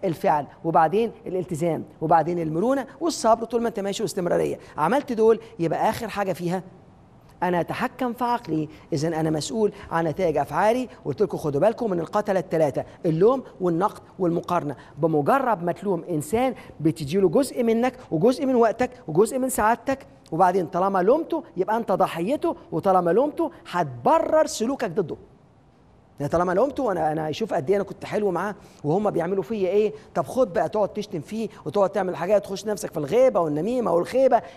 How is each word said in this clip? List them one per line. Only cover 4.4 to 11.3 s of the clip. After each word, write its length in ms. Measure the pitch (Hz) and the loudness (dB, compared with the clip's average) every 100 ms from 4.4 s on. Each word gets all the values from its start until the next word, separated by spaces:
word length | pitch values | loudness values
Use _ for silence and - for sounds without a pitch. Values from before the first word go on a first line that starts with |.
| 156 - - - | 0 -4 -10 -2
عملت 360 | 156 269 285 | 0 0 -2
دول 280 | 226 220 226 - - | 2 2 2 -2 -4
يبقى 320 | 165 139 180 | -2 0 0
آخر 180 | - 220 | -2 -6
حاجة 240 | 196 190 | -6 -4
فيها 300 | 165 175 185 185 - - - - - - - | -4 -4 -6 -8 -18 -20 -20 -20 -20 -18 -4
أنا 180 | 180 175 | -2 0
أتحكم 520 | 160 151 247 - 247 | -2 -4 -6 -4 -6
في 120 | 233 | -4
عقلي، 440 | 240 240 196 156 151 - - | -2 -2 -2 -4 -4 -10 -6
إذن 220 | 156 160 | -4 -2
أنا 160 | 156 160 | -2 -2
مسؤول 420 | 156 143 220 208 - - | -2 -4 -2 -2 -2 -4
عن 160 | 165 165 | -2 -2
نتائج 300 | 147 175 147 | 0 0 0
أفعالي. 520 | 139 151 208 247 254 - | -2 0 2 2 -2 -10
قلت 180 | 151 131 | -6 -2
لكم 160 | 190 | -2